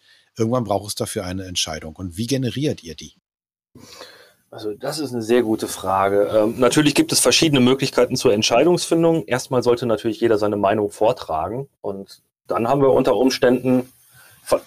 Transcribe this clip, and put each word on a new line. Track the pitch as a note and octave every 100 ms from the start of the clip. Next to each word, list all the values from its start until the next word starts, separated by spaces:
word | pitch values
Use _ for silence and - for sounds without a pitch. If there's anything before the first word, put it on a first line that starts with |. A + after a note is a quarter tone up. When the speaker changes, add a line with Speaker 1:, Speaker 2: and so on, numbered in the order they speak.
| _ _ _ -
Speaker 1:
Irgendwann | A2+ B2+
braucht | G2+ G2 G#2
es |
dafür | - G#2 A2 F2+
eine | F#2+ F#2
Entscheidung. | F2+ E2+ D#2 D#2 D#2+
Und | F#2 E2+
wie | A#2
generiert | C3+ B2+ B2+ D3+ -
ihr | E2+
die? | D#2 D#2 _ _ _ _ _ _ - - - - - _ _ _
Speaker 2:
Also | A#2+ G#2+ G2+
das | C3 D3+
ist | C3+
eine | B2
sehr | A2 B2
gute | A2 A2 G#2
Frage. | - F#2+ F#2+ G2 G2+ G#2
Ähm, | A2 G#2+ A2+
natürlich | A#2+ D3 D3
gibt | D3+ D#3
es | -
verschiedene | - - E3 C#3
Möglichkeiten | B2 C3+ C3+ - B2 B2+
zur | B2+
Entscheidungsfindung. | G#2 A2 A#2 D#3+ F3 - E3 E3 E3 -
Erstmal | B2+ - B2+
sollte | A#2+ A#2 A#2+
natürlich | A2 A#2 G#2
jeder | A#2 G#2
seine | G#2 G#2
Meinung | G2 A2 G#2
vortragen. | - G#2+ - - D#2 F2 A#2+ C#3 _
Und | G#2 G2 F#2+ - _ _ -
dann | - A#2
haben | C#3+
wir | C3+
unter | B2 C3 G#2
Umständen | C3 - B2 B2 C3 B2+ A#2+ _ _ _ - -
ver-, | - -